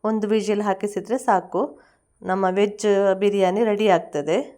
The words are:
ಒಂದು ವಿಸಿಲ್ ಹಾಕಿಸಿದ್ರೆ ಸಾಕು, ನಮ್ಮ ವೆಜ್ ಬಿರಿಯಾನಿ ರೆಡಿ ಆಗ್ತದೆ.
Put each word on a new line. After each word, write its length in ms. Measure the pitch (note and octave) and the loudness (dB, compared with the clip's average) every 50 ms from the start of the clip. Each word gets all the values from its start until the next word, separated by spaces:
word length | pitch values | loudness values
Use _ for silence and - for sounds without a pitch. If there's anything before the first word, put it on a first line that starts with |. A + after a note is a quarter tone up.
| _ G#3+ | _ -2
ಒಂದು 180 | A3 A3 G#3 G#3 G#3+ | -2 -2 0 0 0
ವಿಸಿಲ್ 300 | A3 G3 G3 G#3+ G3+ G#3 G#3 | 0 0 0 -2 -2 0 -2
ಹಾಕಿಸಿದ್ರೆ 500 | F#3+ F#3+ - G#3 G#3 A#3+ G3+ G3+ A3+ C4 B3+ - | -2 -2 -4 -6 -6 -6 -6 -4 -6 -4 0 2
ಸಾಕು, 340 | G#3+ F#3 F3+ - - F3+ A#3 D4 - - - _ _ _ _ _ _ _ | 0 0 0 -2 -4 -2 -2 -2 -6 -16 -20 _ _ _ _ _ _ _
ನಮ್ಮ 240 | - F#3 F#3 F#3+ F#3+ F#3 F#3 G3 | -6 -4 -2 0 0 0 2 2
ವೆಜ್ 280 | G3+ G3+ G#3 - - G#3 G3+ G3 G3+ G3 F#3+ F#3+ | 0 0 0 -2 0 2 2 4 4 2 2 2
ಬಿರಿಯಾನಿ 420 | G3+ G3+ G3+ G3+ F#3+ F3+ F#3 G#3 A#3 A3 | 0 0 2 2 2 2 2 2 0 0
ರೆಡಿ 180 | G#3 G3+ G#3+ G#3+ F#3 | 0 2 4 4 4
ಆಗ್ತದೆ. 420 | E3 - - - D3 C#3+ D3 E3 A3 D4 - - | 2 2 -2 -6 -6 -2 0 0 -2 -2 -4 -12